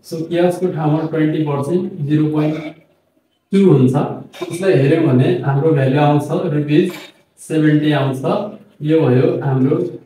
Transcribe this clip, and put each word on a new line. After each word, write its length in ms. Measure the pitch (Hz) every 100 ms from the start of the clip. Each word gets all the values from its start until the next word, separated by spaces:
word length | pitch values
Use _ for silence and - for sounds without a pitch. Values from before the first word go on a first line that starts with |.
| -
So 140 | 165 165
पिएस 280 | 175 180 -
को 100 | 185
ठाउँमा 320 | 147 147 156 160
ट्वेन्टी 320 | 156 151 151
पर्सेन्ट 560 | 147 143 - 180 196 - 139
जिरो 180 | 151 151
पोइन्ट 240 | 151 151 156 - - _ _ _ _ _ _ _
टू 140 | 196 190
हुन्छ। 240 | 139 123 131 - - - - -
यसलाई 220 | - 190
हेऱ्यौँ 300 | 143 139 160 -
भने 320 | 127 - 180
हाम्रो 260 | 143 139 160
भ्यालु 280 | 143 131 143
आउँछ 540 | 147 147 - 175 180
रुपिज 380 | 147 147 151 190 - - _ _ _
सेभेन्टी 520 | - 156 151 151 151
आउँछ। 320 | 143 135 127 170 202 - - - _
यो 200 | 151 160
भयो 380 | 135 123 - -
हाम्रो 320 | 139 131 135 170 180 -